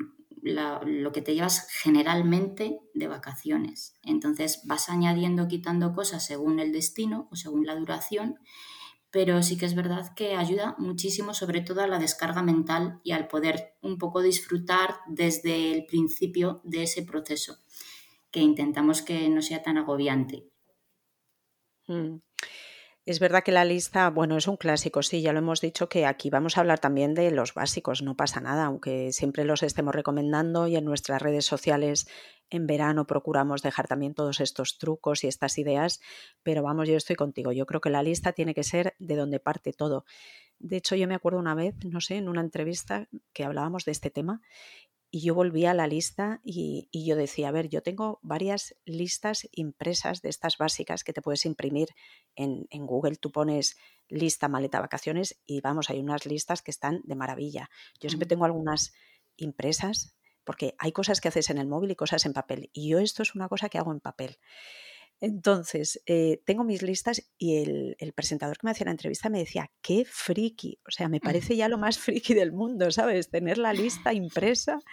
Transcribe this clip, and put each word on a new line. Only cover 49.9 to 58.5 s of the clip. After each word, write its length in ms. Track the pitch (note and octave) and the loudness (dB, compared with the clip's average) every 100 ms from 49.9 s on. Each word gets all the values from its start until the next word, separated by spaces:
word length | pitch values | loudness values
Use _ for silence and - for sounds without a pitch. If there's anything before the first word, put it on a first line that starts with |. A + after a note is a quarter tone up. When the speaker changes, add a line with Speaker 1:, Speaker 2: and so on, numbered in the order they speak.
| F3 - F3+ | -2 -2 -4
Speaker 2:
de 80 | - | -6
estas 280 | - E3 - | -4 -4 0
básicas 460 | D#3 - - E3 | -2 -2 -4 -6
que 100 | - | -6
te 80 | D#3 | -6
puedes 240 | D3 C#3+ E3 | -4 -2 -2
imprimir 440 | D3+ C#3 D3 D#3+ - - - _ - | -2 -2 0 -2 -4 -20 -20 _ -6
en, 320 | C#3 C3 - | -4 -4 -8
en 160 | D3+ C#3 | -10 -2
Google, 300 | B2+ D3 D#3 | 0 0 -2
tú 160 | D3+ | -4
pones 460 | D3+ D3+ D3 C3+ - - _ _ | -2 0 2 0 -4 -16 _ _
lista 400 | D#3 D#3+ - C#3+ | -2 0 0 0
maleta 320 | C3+ C3+ - | 0 -2 -2
vacaciones 600 | - C#3 - E3 F#3+ - - | -4 -6 -4 -4 -4 -8 -8
y 160 | C#3+ | -4
vamos, 280 | C3+ D3+ C#3+ | -2 -2 -2
hay 100 | C3+ | -4
unas 260 | C#3+ D3 D3 | -2 -4 -4
listas 360 | D3+ - F3 | -6 -4 -6
que 100 | - | -6
están 300 | - C#3 F3 - | -6 -4 -4 -6
de 100 | C3+ | -6
maravilla". 540 | C3 C3 D3 D3 - - - _ | -6 -6 -8 -8 -12 -18 -20 _
Yo 80 | D3 | -6
siempre 180 | D#3 E3+ | -4 0
Speaker 1:
Ujú. 0 | |
Speaker 2:
tengo 180 | F3 | 2
algunas 480 | E3+ | 2